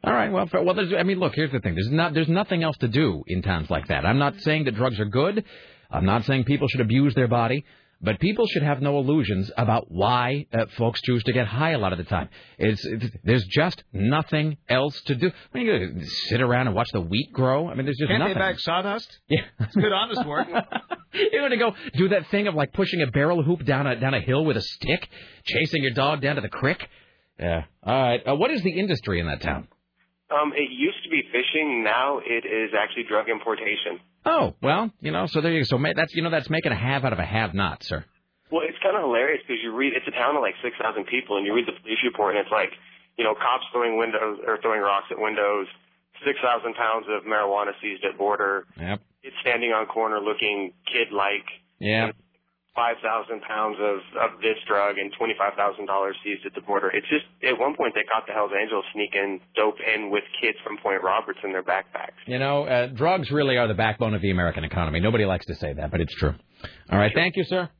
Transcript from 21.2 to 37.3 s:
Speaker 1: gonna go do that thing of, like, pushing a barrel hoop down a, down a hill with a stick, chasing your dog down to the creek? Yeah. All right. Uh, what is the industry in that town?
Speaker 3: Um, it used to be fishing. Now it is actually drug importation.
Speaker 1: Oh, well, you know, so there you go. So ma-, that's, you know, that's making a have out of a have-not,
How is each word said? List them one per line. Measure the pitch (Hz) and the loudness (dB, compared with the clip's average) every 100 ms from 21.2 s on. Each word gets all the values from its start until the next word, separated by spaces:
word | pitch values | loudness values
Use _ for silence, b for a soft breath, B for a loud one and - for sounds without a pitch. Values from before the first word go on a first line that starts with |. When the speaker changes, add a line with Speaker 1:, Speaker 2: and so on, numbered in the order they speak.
| 415 - | 0 2
Speaker 1:
gonna | 285 240 | 0 2
go | 233 202 277 | 0 0 -8
do | - 190 | 0 4
that | 196 156 | 2 2
thing | 202 208 | 0 0
of, | |
like, | 156 139 | 0 -2
pushing | - 190 180 | 0 -2 0
a | 143 | 0
barrel | 127 143 175 | 2 4 4
hoop | 147 170 | 2 2
down | 139 135 139 | 2 0 2
a, | 120 | 0
down | 131 | 0
a | 135 | 0
hill | - 131 | 2 2
with | 156 107 | 2 0
a | |
stick, | - - - 160 - B B B - | -2 -6 -2 -2 -4 B B B -4
chasing | - 151 160 | 0 0 0
your | 135 | -2
dog | 117 139 151 | 2 0 2
down | 135 147 | 0 -2
to | |
the | 107 | -4
creek? | - 131 180 - b b b b _ | -2 -2 -2 -6 b b b b _
Yeah. | 87 82 78 _ | -2 -2 -4 _
All | 92 127 | -2 2
right. | 131 120 - | 2 0 0
Uh, | 143 | 2
what | 226 | 2
is | 302 | 2
the | 185 170 | 0 0
industry | 202 143 - 90 | 0 -2 0 -2
in | 82 | -2
that | 71 | -4
town? | 85 64 - _ _ _ _ _ _ | -4 -4 -8 _ _ _ _ _ _
Speaker 3:
Um, | 147 151 | 0 0
it | 139 139 | 0 -4
used | 127 151 196 - | 0 -2 -2 -4
to | |
be | 160 - | -4 0
fishing. | 120 127 156 151 123 | -2 0 0 0 0
Now | 107 113 135 143 | 2 2 2 -2
it | - 117 - | -2 -4 -2
is | 110 110 104 | -2 0 0
actually | 107 - 110 | -2 -4 -2
drug | 104 107 | 0 0
importation. | 110 113 107 110 104 87 85 _ _ - | -4 -2 -4 -4 -4 -4 -8 _ _ 0
Speaker 1:
Oh, | 320 123 - | 2 0 0
well, | 127 160 226 - | 0 0 0 -6
you | 151 | -6
know, | 160 185 | -2 0
so | 160 | 0
there | 156 | 2
you | 165 | 2
go. | 131 | 2
So | 127 | 2
ma-, | 151 - | 0 0
that's, | 160 165 | 0 0
you | |
know, | 165 | 0
that's | 160 135 | 0 0
making | 160 165 | 0 0
a | 113 | 0
have | 117 139 131 | 0 0 0
out | |
of | 104 | -2
a | |
have-not, | 82 | -2